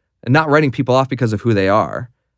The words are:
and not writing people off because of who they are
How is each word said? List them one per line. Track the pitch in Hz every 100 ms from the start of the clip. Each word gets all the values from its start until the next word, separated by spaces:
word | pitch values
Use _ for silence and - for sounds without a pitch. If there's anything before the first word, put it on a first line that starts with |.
| _ _
and | -
not | 147 156
writing | 147 143
people | 135 131
off | 127 131
because | 120 117
of | 104
who | 117
they | 101 95
are | 107 73 52 123 _ _